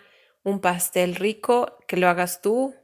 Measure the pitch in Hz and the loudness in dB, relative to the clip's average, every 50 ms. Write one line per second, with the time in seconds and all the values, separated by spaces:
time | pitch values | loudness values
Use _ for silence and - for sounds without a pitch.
0 | - _ _ _ _ _ _ _ - 190 202 196 - 180 175 175 - - - 180 | -18 _ _ _ _ _ _ _ -6 -4 -4 0 0 0 0 0 -2 -2 0 0
1 | 180 180 175 175 185 214 220 214 - - 240 240 240 - - - _ - - 175 | 0 0 0 -2 -2 -2 -4 -4 0 0 2 2 0 -2 -6 -12 _ -6 -2 2
2 | 180 180 175 175 180 180 - - - 202 220 247 262 277 254 - | 4 4 4 2 0 -4 -4 -4 -2 -2 0 0 0 -2 -4 -10